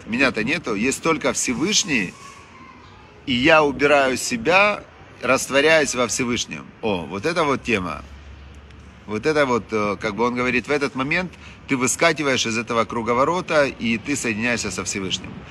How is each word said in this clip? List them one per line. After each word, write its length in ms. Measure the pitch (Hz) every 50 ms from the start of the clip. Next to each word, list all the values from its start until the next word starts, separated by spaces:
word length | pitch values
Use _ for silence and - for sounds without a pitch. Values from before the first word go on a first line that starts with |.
| -
меня-то 380 | - 107 123 139 127 101 113 107
нету, 320 | 123 160 175 - 131 107
есть 260 | 98 110 135 127 -
только 320 | - 160 165 139 - 131 110
Всевышний, 800 | - - - 123 113 151 202 208 - - 190 143 117 92 82 - - - - - - - - - - - - - - - - - - - - - - -
и 80 | - 127
я 300 | 120 127 160 160 156 151
убираю 540 | 143 131 123 139 143 147 139 139 131 127
себя, 680 | 110 - - 123 117 113 147 175 190 202 208 208 - - - - - - - - -
растворяясь 760 | - 123 131 123 - - 127 139 139 156 160 160 147 123 -
во 120 | 123 123
Всевышнем». 580 | 110 - - 131 120 123 - - - - 73 65 - - -
О, 240 | - 113 101 87 82
вот 200 | 71 90 98 98
это 200 | 160 170 175 160
вот 180 | 143 131 117 -
тема. 400 | 117 110 98 90 85 76 76 - - - - - - - - - - - - - - - - - - - - -
Вот 200 | - 104 110 120
это 200 | 156 151 151 143
вот, 200 | 131 123 113 95 -
э, 260 | 110 107 104 104 98 90
как 160 | - 110 98
бы 80 | 104 117
он 100 | 123 120
говорит, 360 | 123 123 127 120 123 101 123
в 20 |
этот 240 | 147 143 143 131 -
момент 380 | 131 131 143 165 175 185 170 - - - - - - -
ты 80 | - 139
выскакиваешь 680 | 123 127 123 - - 165 170 156 139 151 139 131 117 -
из 120 | 117 110
этого 280 | 117 117 - 123 113 110
круговорота, 800 | - 110 120 110 113 120 120 139 147 170 185 175 - 165 151 143
и 320 | 127 - - - 113 117
ты 180 | 107 104 139 143
соединяешься 560 | 131 - 120 107 101 113 123 120 107 - 104
со 140 | 92 - 92
Всевышним. 440 | - - 101 95 90 - - - - - - - -